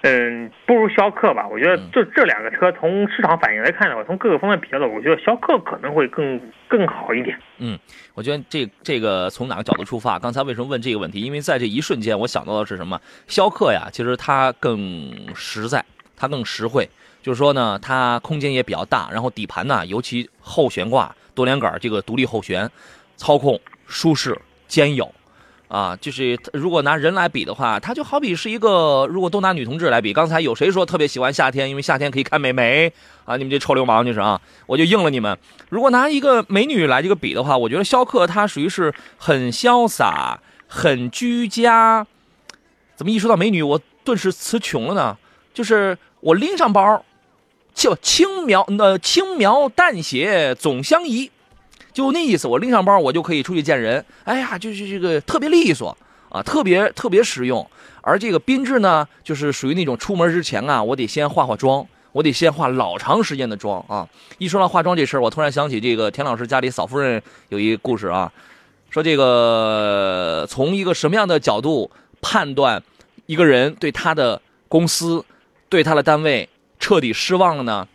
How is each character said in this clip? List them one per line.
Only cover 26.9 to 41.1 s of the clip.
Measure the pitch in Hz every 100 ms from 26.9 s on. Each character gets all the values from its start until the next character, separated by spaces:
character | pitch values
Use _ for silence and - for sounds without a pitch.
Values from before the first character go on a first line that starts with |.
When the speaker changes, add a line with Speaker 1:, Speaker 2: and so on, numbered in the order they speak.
| 156
Speaker 2:
人 | 147 190
来 | 175
比 | 139
的 | 85
话， | 107 123 107
它 | 175 247
就 |
好 | 285 285
比 | 277 170
是 | 226
一 | 220
个， | 214 190 160 135 135
如 | 180
果 | 185
都 | 202
拿 | 190
女 | 180 117
同 | 156
志 | 165
来 | 117
比， | 107
刚 | 104 160
才 | 160
有 | 156
谁 | 113 165
说 | 190 175
特 | 170
别 | 147
喜 | -
欢 | 127
夏 | 139 135
天， | 135 135
因 | 139
为 |
夏 | 139 135
天 | 143
可 | 131
以 |
看 | 135 156
美 | 139
眉 | 127 117 139 165 - - - -
啊？ | 123
你 |
们 | 135
这 | 139
臭 | -
流 | 131
氓 | 127 110 123
就 |
是 | 107
啊， | 101 98 _ - -
我 | 135
就 |
应 | 165 208
了 | 170
你 | 135
们。 | 107 98 _ _ -
如 | 202
果 | 269
拿 | 247 277
一 | 285
个 | 277 247 202
美 | 196 269
女 | 262 156
来 | 127
这 | 175
个 | 196
比 | 117
的 | 76
话， | 131 131
我 | 117
觉 | 143
得 |
逍 | 196 254 254
客 | 247 175
它 | 190 208
属 | -
于 | 160
是 | 190 165 - - _
很 | - 139 123
潇 | 117 240 247 233
洒、 | - 117 76 64 55 _ _ _
很 | - 170 131
居 | 123